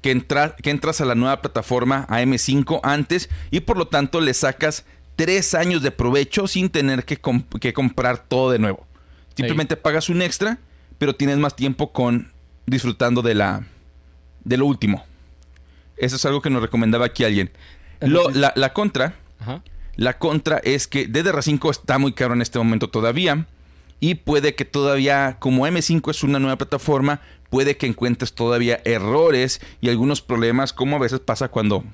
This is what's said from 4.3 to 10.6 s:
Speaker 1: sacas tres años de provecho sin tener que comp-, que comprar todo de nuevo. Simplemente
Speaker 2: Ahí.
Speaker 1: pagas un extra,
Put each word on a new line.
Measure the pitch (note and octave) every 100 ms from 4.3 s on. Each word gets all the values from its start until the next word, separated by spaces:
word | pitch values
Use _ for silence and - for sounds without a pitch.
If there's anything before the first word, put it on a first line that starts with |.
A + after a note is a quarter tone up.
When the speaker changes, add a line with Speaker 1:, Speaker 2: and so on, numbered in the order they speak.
Speaker 1:
sacas | B2+ C#3 C3 D#3 D3+ - - - -
tres | E3 F#3+ F3
años | E3 F3 F3
de | C3+
provecho | - A#2+ C#3 C3+ - G3
sin | F#3 F#3
tener | D#3 C#3 C3
que | - D3
comp-, | - B2 B2 G#2+
que | B2+
comprar | A#2 C3 - B2 B2 -
todo | B2+ C3
de | A#2+
nuevo. | G#2+ F#2+ - - - - - -
Simplemente | B2 D3+ D3+
Speaker 2:
Ahí. | -
Speaker 1:
pagas | D#3 D#3 D#3
un | F3
extra, | F3+ - G#3 A#3+